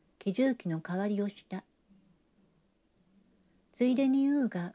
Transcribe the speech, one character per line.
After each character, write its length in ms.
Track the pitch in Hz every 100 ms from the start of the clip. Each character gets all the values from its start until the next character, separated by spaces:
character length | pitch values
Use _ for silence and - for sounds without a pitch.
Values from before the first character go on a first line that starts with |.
| _ _
喜 120 | 202
重 240 | 185 269 240
機 140 | 170
の 100 | 160
代 180 | 160 180
わ 100 | 208
り 120 | 202
を 60 | 202
し 180 | - -
た。 180 | 185 - _ _ - _ _ _ _ _ _ _ _ _ _ _ _ _ _ _ _ _ -
つ 80 | 247
い 80 |
で 160 | 254 269
に 140 | 269
言 220 | 277 285 240
う 40 |
が、 240 | 180 175